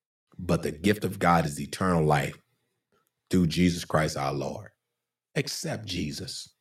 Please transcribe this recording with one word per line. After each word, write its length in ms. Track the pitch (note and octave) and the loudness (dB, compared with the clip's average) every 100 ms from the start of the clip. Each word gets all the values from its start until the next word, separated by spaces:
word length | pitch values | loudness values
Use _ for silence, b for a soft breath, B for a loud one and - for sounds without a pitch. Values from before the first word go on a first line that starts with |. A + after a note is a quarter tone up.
| _ _ _ - | _ _ _ -8
But 240 | F2 E2 | 0 0
the 100 | D2 | 0
gift 320 | - F#2+ G2+ | 0 2 2
of 140 | F2+ G2 | 0 0
God 260 | F2 E2+ | 4 4
is 160 | D2+ D2 | 2 -4
eternal 420 | C#2+ - F#2+ E2+ | -8 -2 2 4
life 360 | D2+ D2 C2+ - _ _ _ _ _ _ _ _ - | 4 4 0 -8 _ _ _ _ _ _ _ _ -2
through 200 | F#2 E2+ | 2 2
Jesus 360 | D#2+ F2+ E2+ | 4 2 2
Christ 320 | - D2+ D#2 D2 | -2 0 0 -2
our 160 | C#2 | -4
Lord." 380 | C#2 C2+ - - _ _ _ _ _ _ | -4 -6 -8 -14 _ _ _ _ _ _
Accept 500 | - - - D#3+ G#2+ | -6 -4 -6 -6 -8
Jesus. 640 | G#2+ F2 D2+ C#2 - - - _ | -6 -6 -6 -6 -10 -12 -14 _